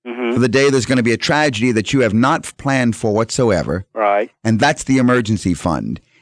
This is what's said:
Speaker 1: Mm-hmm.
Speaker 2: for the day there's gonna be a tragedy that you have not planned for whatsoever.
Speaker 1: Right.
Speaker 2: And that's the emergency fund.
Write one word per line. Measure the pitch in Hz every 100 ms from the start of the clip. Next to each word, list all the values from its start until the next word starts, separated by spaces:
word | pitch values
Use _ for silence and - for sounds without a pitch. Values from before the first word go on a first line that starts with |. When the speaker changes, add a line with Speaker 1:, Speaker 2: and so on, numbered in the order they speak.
| 123
Speaker 1:
Mm-hmm. | 120 120
Speaker 2:
for | 123
the | 123
day | 127 143
there's | 135 107
gonna | 131
be | 120
a | 113
tragedy | - 147 151 107 123
that | 110 104
you | 139
have | 117
not | 107 127 160 - -
planned | 139 135 123 107
for | 113
whatsoever. | 104 113 - 120 92 60 82 98
Speaker 1:
Right. | - 104 101 120 _
Speaker 2:
And | 110 113
that's | 139 160
the | - 131
emergency | 123 123 107 107 95
fund. | 82 90 73 53 - _ _